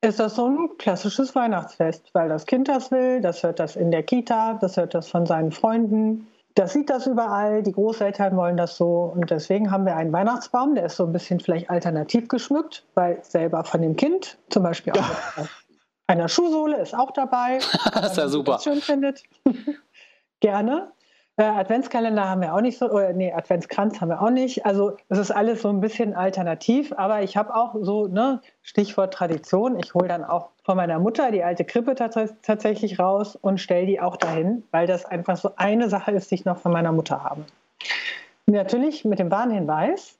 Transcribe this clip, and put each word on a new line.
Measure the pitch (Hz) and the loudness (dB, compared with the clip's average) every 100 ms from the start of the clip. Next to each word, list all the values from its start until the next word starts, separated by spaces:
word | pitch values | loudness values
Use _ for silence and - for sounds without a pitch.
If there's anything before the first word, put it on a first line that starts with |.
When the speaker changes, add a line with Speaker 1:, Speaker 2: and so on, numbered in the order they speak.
Speaker 1:
ist | 226 208 | 0 0
das | 220 214 | -2 0
so | 240 | 0
ein | 277 330 - | 0 -2 -2
klassisches | - 180 214 - 269 - | -2 -2 -2 -2 -2 0
Weihnachtsfest, | 240 190 156 - 160 165 _ | 0 -2 -6 -2 -2 -2 _
weil | 185 165 | 0 0
das | 156 - | -2 0
Kind | 254 277 | 0 2
das | 269 262 | 0 0
will, | 262 254 254 | 0 2 2
das | 190 170 | 0 0
hört | 170 170 | -2 -2
das | 160 - | -4 0
in | 170 | 0
der | 165 | 2
Kita, | 156 247 240 226 220 220 | 2 0 2 0 0 0
das | 196 185 | -2 0
hört | 170 | -2
das | 170 160 | -2 -4
von | 175 170 | -2 0
seinen | 165 160 | 2 0
Freunden, | 156 - 226 226 214 220 220 - _ _ - | -2 -4 -2 0 0 0 -2 -8 _ _ 0
das | 180 | 2
sieht | 285 294 | 0 0
das | 262 269 | -2 0
überall, | 240 226 202 208 214 | 0 0 0 0 0
die | 208 | 0
Großeltern | 180 208 220 202 202 202 185 | 0 0 0 -2 0 0 2
wollen | 175 175 | 2 0
das | 170 - | -2 0
so | 170 175 175 170 | 2 2 0 -2
und | 170 | 0
deswegen | 160 156 190 208 | -2 0 0 2
haben | 190 190 | 0 0
wir | 165 | 0
einen | 160 | 0
Weihnachtsbaum, | 160 208 247 - 247 269 277 | 0 0 -2 -2 0 2 0
der | 170 | 0
ist | - | -2
so | 175 | -2
ein | |
bisschen | 170 - 180 | -2 -2 -4
vielleicht | - 170 170 | 0 -2 0
alternativ | 175 175 160 151 233 233 | -2 0 -2 0 -2 0
geschmückt, | 254 - 285 311 - _ - | -4 0 -2 -2 -10 _ 0
weil | 175 170 | 0 0
selber | - 170 165 160 165 | -2 -2 0 -2 0
von | 170 | 2
dem | 165 156 | 2 2
Kind, | 285 370 - - _ | 2 0 -4 -18 _
zum | - | 2
Beispiel | 180 170 - | 2 0 -2
auch | 202 | 0
Speaker 2:
Ja. | - - - - 156 - _ _ _ _ - | 0 -4 -8 -8 -10 -12 _ _ _ _ 0
Speaker 1:
einer | 170 170 | 2 2
Schuhsohle | - 349 311 302 294 | 2 2 2 0 -2
ist | 180 - | -4 -2
auch | 262 | -2
dabei, | - 262 247 247 262 269 - | 0 -2 0 0 -2 -2 0
Speaker 3:
<laughs> | - | 0
Das | 226 - | 0 0
ist | 185 | 0
ja | |
Speaker 1:
wenn | |
man | 147 | 0
Speaker 3:
super. | 143 143 | 0 0
Speaker 1:
das | 131 | 0
schön | - 285 | 0 -2
findet. | - 285 277 277 _ _ - | 0 0 0 -4 _ _ 0
<laughs> | - 226 294 _ _ - _ _ _ | 0 -6 -8 _ _ -20 _ _ _
Gerne. | 214 202 214 294 392 - _ _ _ - | 0 2 0 -2 -4 -16 _ _ _ 0
Äh, | |
Adventskalender | 214 208 190 226 269 240 226 214 196 | 2 2 0 0 0 -2 0 0 0
haben | 190 | 0
wir | 175 170 | 0 0
auch | |
nicht | 247 233 | 0 0
so, | 247 | 0
oder | 208 196 | 2 2
nee, | 180 185 | 0 -2
Adventskranz | 170 - 175 170 - 208 202 | -4 -2 -2 -2 -2 -2 0
haben | 170 | -2
wir | 165 | 0
auch | 208 | 2
nicht. | 254 254 254 208 | 2 0 -2 0
Also | 196 202 202 _ | 2 0 -2 _
es | 196 | -2
ist | 190 | 0
alles | - 220 226 | 2 2 0
so | 202 | 0
ein | 202 | 0
bisschen | 185 - 180 | -2 -2 -2
alternativ, | 180 185 190 170 160 - 247 294 - | 0 -2 0 -2 -4 2 2 2 -2
aber | 196 214 | 0 0
ich | 190 202 | 0 -2
habe | 220 | 0
auch | 226 233 220 | 0 0 -2
so, | 190 208 208 | -2 0 0
ne, | 180 247 262 - _ | 0 0 0 -6 _
Stichwort | - - 208 - 190 | -4 0 0 2 -2
Tradition, | - 175 160 - 185 233 226 | 0 -2 -2 0 2 2 0
ich | 170 | -2
hol | 175 175 | 0 0
dann | 175 | 0
auch | 156 170 170 _ | -2 -4 -4 _
von | - 190 | -2 0
meiner | 170 160 | 2 2
Mutter | 190 226 269 | 0 2 2
die | 208 | 2
alte | 170 180 190 | 0 0 0
Krippe | 240 233 | 0 0
tats-, | 262 233 226 220 220 | 0 -2 -2 -4 -6
tatsächlich | - 214 214 208 214 180 | -2 0 0 0 -2 2
raus | 185 196 208 - | 2 2 0 -2
und | 202 190 | 0 0
stell | - 175 185 | 2 2 2
die | 196 | 2
auch | 180 170 | 0 0
dahin, | 170 160 170 233 - | -2 0 0 0 -2
weil | 165 175 | 0 2
das | 180 | 0
einfach | - 175 175 175 | -2 -6 -2 -2
so | - - | -2 0
eine | 190 214 240 | 0 2 2
Sache | 196 - | 0 0
ist, | 202 185 | -2 0
die | 180 | -4
ich | 185 | -2
noch | 175 | -2
von | 175 | 0
meiner | 170 170 | 2 2
Mutter | 160 160 143 | 0 0 -4
habe. | - 147 151 _ _ _ - - - - - _ - | -4 -8 -12 _ _ _ -8 -6 -6 -10 -16 _ 2
Natürlich | 208 190 240 285 302 | 4 2 2 0 0
mit | 220 196 | -2 0
dem | 175 | 2
Warnhinweis | 196 247 214 151 156 196 381 - _ | 0 0 0 0 0 0 -2 -6 _